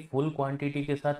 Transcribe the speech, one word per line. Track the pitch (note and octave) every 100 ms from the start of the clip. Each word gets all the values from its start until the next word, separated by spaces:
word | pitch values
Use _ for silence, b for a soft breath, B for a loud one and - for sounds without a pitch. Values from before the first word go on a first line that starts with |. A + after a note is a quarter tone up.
| D#3
फुल | C3 D3+
क्वांटिटी | D3+ C3+ C#3 C#3+ C#3+
के | C#3+ C#3+
साथ | D3 C#3+